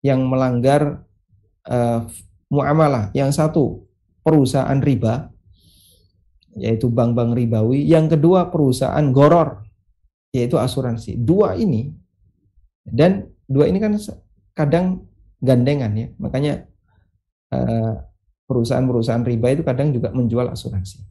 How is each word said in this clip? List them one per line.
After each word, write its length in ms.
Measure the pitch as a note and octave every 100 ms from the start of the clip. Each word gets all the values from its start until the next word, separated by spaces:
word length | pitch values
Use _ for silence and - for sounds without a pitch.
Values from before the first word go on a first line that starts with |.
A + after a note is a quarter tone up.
yang 240 | C#3 C3 C3
melanggar, 800 | C3 C3 A#2+ B2+ C#3+ D3 D3 - _ _ _ _ _ -
eh, 360 | B2 A#2+ A#2 A2+ - - _ _
muamalah. 640 | C#3+ C#3 D3+ D#3 C3 G2+ C#3
Yang 160 | C#3 C#3+
satu 480 | D#3 D#3+ C3 - - _ _ _
perusahaan 560 | - D#3 C3 C#3 - C3+
riba, 520 | C#3 B2 A2+ A#2 - - _ _ _ _ _ _ _ _ _ _ _ -
yaitu 360 | B2+ A2+ B2+
bank-bank 400 | A#2 A#2+ A#2+ A#2 A#2
ribawi. 520 | A#2 A2+ A2 C#3 D3
Yang 320 | D#3+ D#3 D#3+
kedua 320 | D#3+ F#3 F3
perusahaan 520 | E3 C#3 B2+ C3 - D3
goror, 520 | B2+ D3 E3+ D3 - - _ _ _ _ _ _ C3
yaitu 240 | A#2+ D3+
asuransi. 560 | B2 - B2 A2+ - -
Dua 360 | A#2 F#3 G#3+ -
ini, 360 | A3 A2+ C#3 D#3 _ _ _ _ _ _ _ _ -
dan 400 | A2+ E3 G3 - _ _
dua 200 | C3+ D#3+
ini 120 | F#3
kan 160 | G#3+ G#3
se-, 160 | - - _ _ _ -
kadang 520 | D3 E3 F#3 F#3 - _ _ _
gandengan 520 | B2+ B2 B2 C#3+ A#2+ G#2
ya. 120 | A#2 -
Makanya, 480 | - - D3 - - _ _ _ _ _ _ _ _ B2+
eh, 400 | A#2+ A2+ A2+ G#2 - _ _ _ _
perusahaan-perusahaan 720 | B2+ A#2 B2+ C3 A#2+ A2+ A#2
riba 240 | A#2+ A2+ B2 C#3+
itu 80 |
kadang 320 | D#3 B2+ D3 B2+
juga 160 | -
menjual 400 | B2+ A#2+ A#2 B2
asuransi. 480 | A2 - G2 F#2+ - -